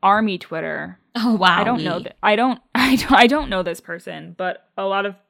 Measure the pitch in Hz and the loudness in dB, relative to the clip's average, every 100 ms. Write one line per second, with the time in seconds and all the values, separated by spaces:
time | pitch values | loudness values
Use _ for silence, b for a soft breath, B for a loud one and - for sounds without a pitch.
0 | 190 208 220 185 - 160 160 151 151 180 | 4 2 2 -4 -8 -10 -8 -8 -10 -16
1 | _ - 226 220 185 175 220 240 156 175 | _ -4 0 2 4 4 0 -2 -4 -6
2 | - - - 214 247 247 _ 240 262 262 | -8 -4 0 2 0 -2 _ -2 2 0
3 | - 277 240 294 277 190 180 165 - 170 | 4 6 6 4 -2 -4 -4 -8 -12 -14
4 | 180 165 160 170 185 - _ - 196 196 | -12 -14 -14 -8 -8 -8 _ -8 -4 -2
5 | 202 190 _ | -4 -8 _